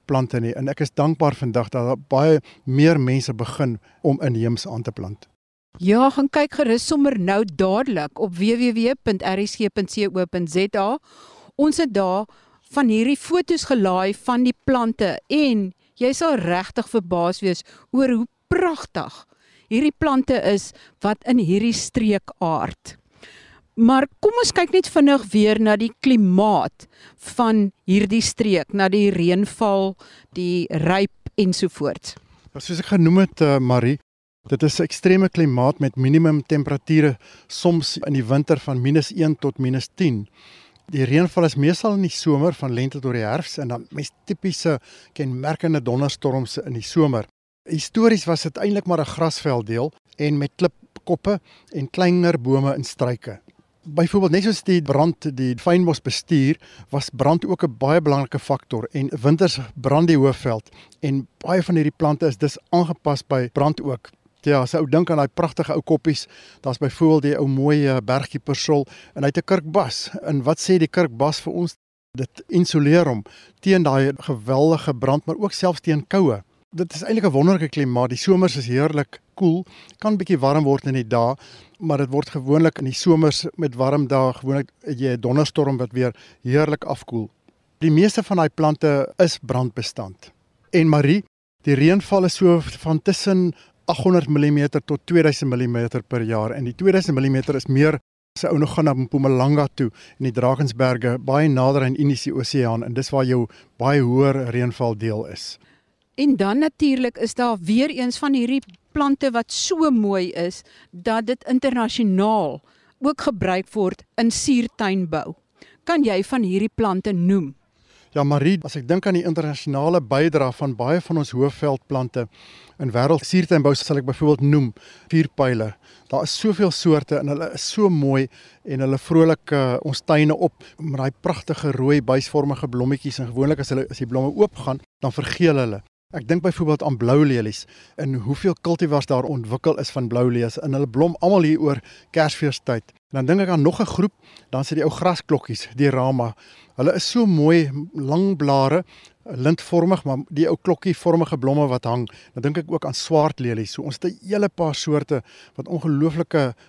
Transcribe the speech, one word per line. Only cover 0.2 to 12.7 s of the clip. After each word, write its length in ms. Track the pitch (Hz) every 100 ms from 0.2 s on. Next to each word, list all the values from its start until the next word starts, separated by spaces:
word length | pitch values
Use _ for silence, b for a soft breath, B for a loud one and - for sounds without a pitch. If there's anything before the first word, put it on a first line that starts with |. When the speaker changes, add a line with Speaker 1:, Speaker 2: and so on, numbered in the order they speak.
| 127 123
Speaker 1:
nie. 140 | 117
En 140 | 117 135
ek 140 | 139
is 100 | 143
dankbaar 400 | - 147 160 147
vandag 360 | 127 127 117 110
dat 160 | 131 120
daar 120 | 131 139
baie 320 | 135 151 151 b b -
meer 340 | 131 156 160
mense 340 | 127 131 123
begin 460 | 117 117 - 135 110 b b
om 200 | 151 139
inheems 460 | 143 117 117 117 -
aan 160 | 117
te 80 | 117
plant. 360 | - 92 104 _ _ _ _ _ -
Speaker 2:
Ja, 300 | 175 220 277
gaan 200 | 277 277
kyk 240 | 302 294
gerus 320 | - 262 233 -
sommer 340 | 311 277 233
nou 260 | 180 196 214 143
dadelik 640 | 190 202 262 185 147 -
op 160 | 190 175
W 200 | 208 233
W 180 | 247
W 200 | 226 233 269
punt 200 | - 196
R 240 | - 190 208
S 80 | -
G 140 | 208
punt 180 | - 190
C 160 | - 202
O 120 | 185 180
punt 260 | 180 170
Z 160 | 170 202 214
A. 240 | 196 269 B B B B B -
Ons 220 | 302 294
het 160 | 311
daar 320 | 202 185 190 214 b b b _